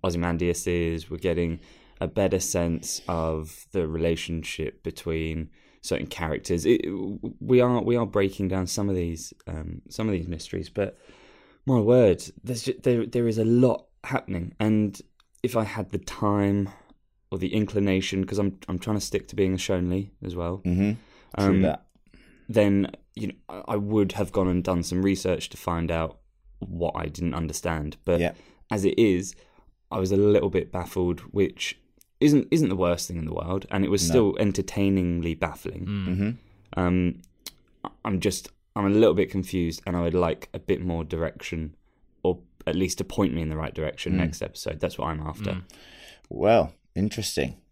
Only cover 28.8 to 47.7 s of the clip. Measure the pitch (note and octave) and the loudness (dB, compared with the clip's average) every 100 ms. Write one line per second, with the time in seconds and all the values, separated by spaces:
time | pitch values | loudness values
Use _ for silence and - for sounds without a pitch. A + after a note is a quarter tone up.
28.8 | F#2+ - A2+ F2+ F#2+ - _ _ _ _ | 2 4 4 4 -2 -14 _ _ _ _
29.8 | _ G#2+ F#2+ G2 G#2 G#2 G2+ F2 - F#2 | _ -4 2 4 6 6 4 0 -2 -8
30.8 | E2+ F#2+ F2 F2 - G2+ F#2+ - - - | -6 -2 -2 -2 -4 0 0 0 -8 -8
31.8 | _ _ _ _ D3 D3 - E3 D#3 F#2 | _ _ _ _ 4 6 4 2 2 2
32.8 | F2 E2+ - F2 D#2 D#2+ E2 F#2+ - G2 | 2 0 -4 -6 -6 -6 -4 -4 -2 0
33.8 | G2 G2 E2+ B2 G#2 - G#2 F#2+ - - | 2 2 4 4 4 2 0 0 -4 0
34.8 | G2 G2 F2+ E2+ E2 E2 F#2+ - - F2 | 2 2 2 0 -2 -2 -4 -6 -12 -10
35.8 | F2+ G2+ F#2 F#2 G2+ B2+ _ _ _ - | -6 -6 -4 -2 -2 -4 _ _ _ -2
36.8 | F2+ F2+ F2+ - - _ - _ _ _ | 2 4 2 -2 -14 _ -20 _ _ _
37.8 | - _ A2 F#2+ G2+ F2+ - _ _ G#2+ | -16 _ -4 0 0 -2 -10 _ _ 0
38.8 | G2 G#2 A2+ F2 F#2 G2 F2+ F#2 E2+ D#2 | 4 6 6 6 0 -2 -2 -2 -2 -4
39.8 | - F2 E2+ F2+ E2+ D#2 - - - G2 | -4 0 0 2 0 -2 -8 -12 -2 -2
40.8 | F2+ E2 D#2 E2+ D#2+ - - E2 D#2 - | 0 -4 -4 -4 -4 -6 -8 -6 -8 -12
41.8 | _ _ _ _ F#2 F2+ - _ - E2 | _ _ _ _ -2 -2 -8 _ -4 0
42.8 | F#2 - - - F#2+ C#2+ D#2 D#2 D#2 - | 0 -2 -4 0 0 0 -4 -4 -6 -6
43.8 | D#2 - - - D#2+ - - - - - | -6 -6 -2 0 0 -2 -10 -8 -8 -4
44.8 | - - D#2 D#2 D2+ F#2 G2+ F#2 F#2 - | -4 -4 -4 -4 -6 -6 -6 -6 -8 -20
45.8 | - - - - _ - G2+ A2+ D2+ - | -20 -20 -20 -20 _ 0 4 6 4 -6
46.8 | _ - G2+ A2+ G2+ - C2+ - _ | _ -2 -2 -2 -4 -4 -4 -6 _